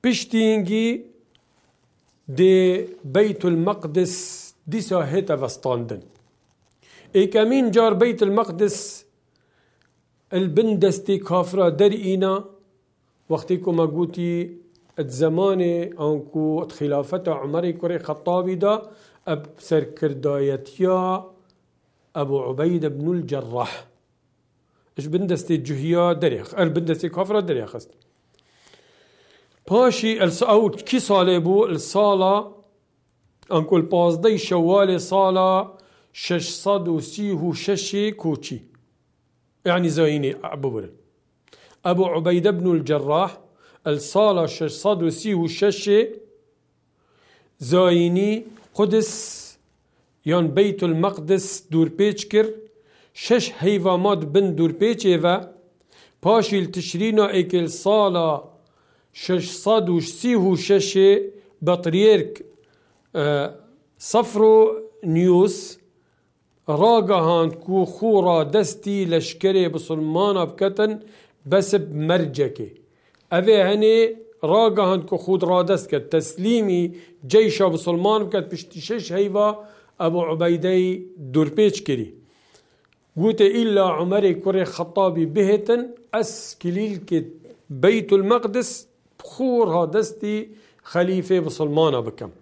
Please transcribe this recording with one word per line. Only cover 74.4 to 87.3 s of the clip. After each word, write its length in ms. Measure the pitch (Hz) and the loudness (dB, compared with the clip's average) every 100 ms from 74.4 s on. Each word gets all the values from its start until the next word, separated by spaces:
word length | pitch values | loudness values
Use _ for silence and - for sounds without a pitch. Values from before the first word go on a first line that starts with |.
| 156 | 2
ڕاگەهاند 520 | 202 226 196 190 190 156 | 4 4 2 2 0 -2
کو 60 | 175 | -6
خود 180 | - 185 170 | -2 0 2
ڕادەست 380 | 180 175 190 - | 2 2 0 0
کەت، 140 | 147 147 | -4 0
تەسلیمی 720 | 160 156 - 196 233 202 180 175 175 - _ 131 | -2 -2 -4 0 2 2 0 -2 -6 -20 _ 2
جەیشە 360 | 214 220 - 190 | 4 4 2 0
بسڵمان 480 | 165 175 170 190 214 202 | 0 -2 0 2 0 0
بکەت 200 | 202 - | -4 -6
پشتی 300 | 175 - 175 147 | -12 -12 -16 -8
شەش 180 | 226 165 175 | -8 -6 -2
هەیڤا 320 | 202 196 208 208 - - _ _ | 0 2 0 -2 -14 -20 _ _
ئەبوو 260 | 170 165 165 | -2 0 -2
عوبەیدەی 560 | 160 170 170 175 185 185 185 - - 135 | 0 0 0 0 0 0 -4 -10 -16 -4
دوورپێچ 440 | 139 156 156 214 202 - | 0 0 2 2 2 -6
کری. 220 | 131 107 - _ _ _ _ _ _ _ _ _ - | -6 -6 -14 _ _ _ _ _ _ _ _ _ -2
گوتێ 280 | 202 220 202 233 | 0 4 4 4
ئیلا 300 | 226 202 185 156 | 2 2 2 0
عومەرێ 340 | 175 202 196 185 | 0 2 2 2
کوڕێ 220 | 190 190 175 - | 0 0 -2 -4
خەتابی 500 | 170 - 190 165 156 160 | -4 0 0 0 -2 0
بهێتن، 460 | 196 208 208 240 247 - _ | 2 2 2 -2 -2 -12 _
ئەس 180 | 220 220 - - - | -4 -4 -6 -16 -8
کلیل 340 | 175 175 214 190 - | -6 -4 -4 -6 -4
کت 180 | 165 165 | -4 -4